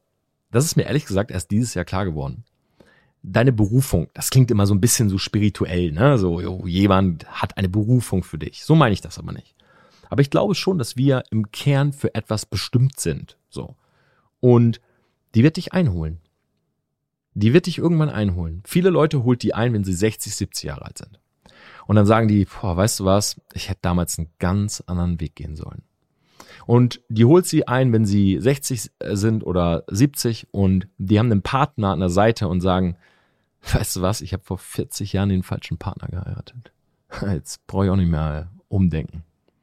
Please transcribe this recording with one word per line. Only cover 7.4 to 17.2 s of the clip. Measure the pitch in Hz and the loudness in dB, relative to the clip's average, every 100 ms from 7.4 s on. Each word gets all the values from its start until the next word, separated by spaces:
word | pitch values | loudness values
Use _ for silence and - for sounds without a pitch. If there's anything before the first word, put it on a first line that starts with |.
| - - | -8 -4
eine | 95 | -2
Berufung | 104 104 127 110 95 | 0 2 0 0 -4
für | - 76 | -4 -8
dich. | 62 - | -10 -8
So | - 160 | 2 4
meine | 127 | 4
ich | 95 | 0
das | 82 - | -6 -14
aber | 82 | -14
nicht. | - - _ _ _ _ _ - | -14 -18 _ _ _ _ _ -6
Aber | - | 0
ich | 139 | 2
glaube | - 214 | 2 0
schon, | 190 - 190 | 0 -2 -2
dass | 113 120 | -4 -2
wir | 139 131 - | 0 0 -2
im | 110 107 | -4 -4
Kern | - 143 139 143 | -4 0 0 0
für | 139 - | -2 -6
etwas | - - 107 - | -6 -6 -6 -4
bestimmt | 98 - 120 135 - | -8 -2 0 0 -2
sind, | 85 71 - _ _ | -6 -6 -10 _ _
so. | - - - _ _ _ _ _ - | -14 -14 -18 _ _ _ _ _ 0
Und | 127 120 117 113 _ _ _ _ _ | 4 6 6 0 _ _ _ _ _
die | 110 | 2
wird | 139 165 | 2 2
dich | - | -6
einholen. | 190 156 90 78 85 _ _ _ _ _ _ _ _ _ _ | -2 0 0 -4 -8 _ _ _ _ _ _ _ _ _ _